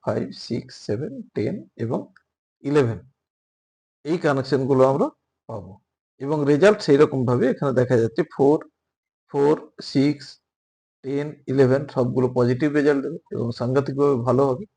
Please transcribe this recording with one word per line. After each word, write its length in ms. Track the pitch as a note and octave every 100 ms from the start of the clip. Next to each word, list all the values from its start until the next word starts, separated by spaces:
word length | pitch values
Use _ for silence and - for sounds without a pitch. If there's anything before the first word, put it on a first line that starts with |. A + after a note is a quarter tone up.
ফাইভ, 200 | - A2+ - - -
সিক্স, 260 | A#2 - - -
সেভেন, 260 | G#2 D3+ C4+ -
টেন 200 | - A2 G3 - _
এবং 140 | A2+ D#3 - _ _ _ _ _
ইলেভেন, 340 | C#3 D3 B2+ G2+ - _ _ _ _ _ _ _ _ _
এই 120 | C#3+ E3+
কানেকশনগুলো 580 | D#3+ C3+ C3 C#3+ C3 C3 C3
আমরা 140 | C#3 C4+ - _ _ _
পাবো। 240 | A2 F#2 G2 _ _ _ _
এবং 120 | C#3 D3+ C#3+
রেজাল্ট 280 | D3 F#3 G#3+ -
সেই 120 | C#3
রকমভাবে 420 | D3+ C3+ B2 B2 B3
এখানে 200 | A#3 C#3+ B2+
দেখা 160 | B2 B2
যাচ্ছে, 200 | A2+ - D#3+
ফোর, 240 | - C#3 D#3 - _ _ _ _ _ _
ফোর, 240 | C#3+ C#3+ D3+ - _ -
সিক্স, 320 | C#3+ C#3 C#3+ - - _ _ _ _ _ _
টেন, 220 | C3+ C#3 D3 D3+ -
ইলেভেন 300 | C3+ C3 C3+ D3
সবগুলো 320 | - B2 B2+ B2+ B2
পজিটিভ 300 | B2 B2 D3+ D3
রেজাল্ট 220 | C#3+ C#3+
দেবে 140 | C3+ E3 _
এবং 120 | - A#2 A#2
সাংঘাতিকভাবে 560 | B2 C3 C3+ C3+ C#3+ C3 A#2+
ভালো 160 | B2 C#3
হবে। 140 | B2+ G#3+